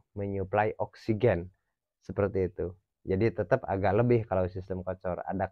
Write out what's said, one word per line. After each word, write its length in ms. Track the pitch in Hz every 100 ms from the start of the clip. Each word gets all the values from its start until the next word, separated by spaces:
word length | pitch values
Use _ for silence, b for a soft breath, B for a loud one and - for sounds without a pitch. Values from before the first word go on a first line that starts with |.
| _ 104
menyuplai 560 | 101 98 95 104 107 -
oksigen. 720 | 101 - - 107 117 87 87 _ _ _ _ _
Seperti 480 | - 101 101 98 90
itu. 240 | - 87 92 _ _ -
Jadi, 320 | 95 113 -
tetap 240 | 101 131 -
agak 320 | 98 95 104
lebih 240 | 120 120 110
kalau 240 | 95 92
sistem 320 | 92 - 92
kocor, 400 | 92 92 92 85
ada 240 | - 92 92